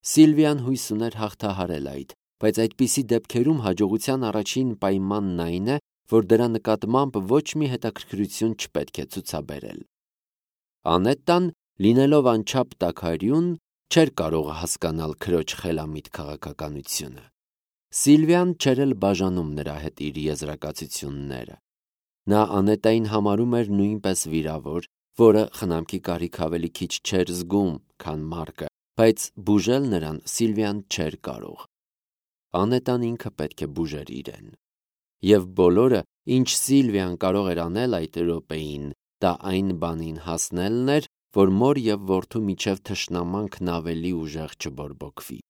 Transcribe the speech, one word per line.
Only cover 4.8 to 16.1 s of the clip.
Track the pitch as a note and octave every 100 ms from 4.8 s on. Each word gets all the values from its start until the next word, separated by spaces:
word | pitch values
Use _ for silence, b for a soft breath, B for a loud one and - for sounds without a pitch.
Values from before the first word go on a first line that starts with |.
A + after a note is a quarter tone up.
| G2 G2 F#2+ G#2 G2 F2
այն | E2+ F2+ G#2
է, | C#3+ _ _ _
որ | A2+ G2
դրա | A2+ A#2+
նկատմամբ | A2+ G#2+ G#2+ G#2 B2+ C#3 A2+
ոչ | F#2 C#3 D3+
մի | D#3 C#3+
հետաքրքրություն | B2 A2+ - - G2 G2+ - A2+ A2
չպետք | - - D2 -
է | C#2
ցուցաբերել։ | G2 - D#2+ D2 C#2+ G#1+ G1+ - _ _ _ _ _ _ _ _ _ -
Անետտան, | F2 G2+ C#3 - F3 F3+ - _ -
լինելով | G2 B2 C#3 D3+ B2+
անչափ | A2+ G#2 C3 B2+ -
տաքարյուն, | F2 - E2+ E2 G#2 D3+ F3 E3 _ _ _
չէր | E3+ D#3
կարող | - D#2+ D#2+ D2+
հասկանալ | D2+ E2+ - E2 D#2+ D#2
քրոջ | D2+ - F2 D#2 -
խելամիտ | F2+ D#2+ D#2 D2+
քաղաքականությունը։ | -